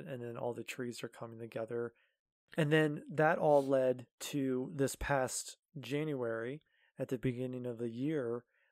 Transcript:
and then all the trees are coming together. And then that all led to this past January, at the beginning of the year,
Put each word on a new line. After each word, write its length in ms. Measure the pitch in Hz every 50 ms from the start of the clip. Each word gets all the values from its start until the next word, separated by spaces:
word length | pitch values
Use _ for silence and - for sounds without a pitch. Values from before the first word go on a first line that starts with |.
| - 165
and 120 | 139 123 120
then 120 | 120 117
all 160 | 123 123 120 117
the 100 | 113 113
trees 400 | - - - 127 120 113 - -
are 60 | 117
coming 280 | - - 120 113 113
together. 560 | 113 117 113 - 117 113 - 120 120 120 117 - _ _ _ _ _ _ _ _ _ _ _ -
And 140 | - 156 147
then 320 | 156 156 156 151 147 165 311 285 160
that 240 | 143 156 156 180
all 280 | 202 175 156 147 143 135
led 400 | 135 139 135 131 127 127 123 117 - _ -
to 500 | - - - 143 135 131 127 127 131 - 160
this 220 | 139 139 127 -
past 640 | - - - 143 135 131 117 - - - - - - _ _ - 147
January, 800 | 123 117 139 147 156 156 143 131 123 117 113 113 113 123 143 156 - _ _ _ _ _ _
at 120 | - 131 -
the 80 | 135
beginning 480 | 117 - 131 120 120 131 127 127 127 123
of 120 | 123 120
the 120 | 113 120 117
year, 560 | 113 120 131 151 160 147 123 113 117 120 - _ _ _ _ _